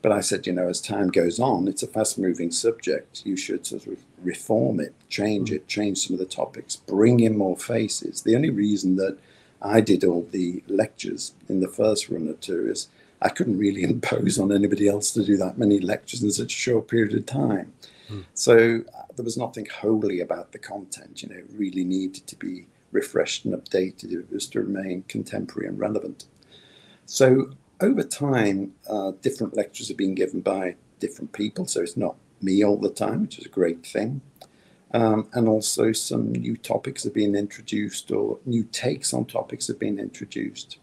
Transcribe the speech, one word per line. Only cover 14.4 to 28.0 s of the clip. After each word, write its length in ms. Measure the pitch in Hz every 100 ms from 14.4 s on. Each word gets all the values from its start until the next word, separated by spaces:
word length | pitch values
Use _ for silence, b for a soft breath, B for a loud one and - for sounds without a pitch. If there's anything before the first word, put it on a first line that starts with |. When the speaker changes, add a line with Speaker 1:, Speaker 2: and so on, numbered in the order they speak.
| 98
Speaker 1:
anybody 360 | 101 98 101 101
else 240 | 101 -
to 120 | 110 98
do 100 | 98
that 200 | 92 123
many 220 | 107 101
lectures 440 | 90 107 - 123
in 80 | 104
such 220 | 95 -
a 40 | -
short 300 | - 113 -
period 260 | 117 107 110
of 100 | -
time. 480 | 131 131 98 - - B B B
Speaker 2:
Mm. 160 | 101 90 -
Speaker 1:
So, 480 | - 117 117 113 - -
uh, 60 | - -
there 100 | 117
was 100 | 113
nothing 280 | 120 - 104
holy 540 | - 104 110 104 90
about 300 | 85 87 87
the 80 | -
content. 640 | - 101 92 - - -
You 60 | -
know, 60 | 92
it 100 | - 107
really 280 | 98 92
needed 440 | 90 95 95 95 -
to 80 | -
be 320 | 92 90 - b b
refreshed 520 | - - - 85 - -
and 80 | 98
updated 560 | - 95 95 - -
if 60 | 87
it 120 | -
was 140 | 101 -
to 140 | 107
remain 420 | 98 98 95 90 -
contemporary 600 | 110 - 107 - - 98
and 100 | 98
relevant. 460 | 104 107 90 - - _ b b b b b b -
So 460 | - 131 131 - - _ _
over 220 | 202 240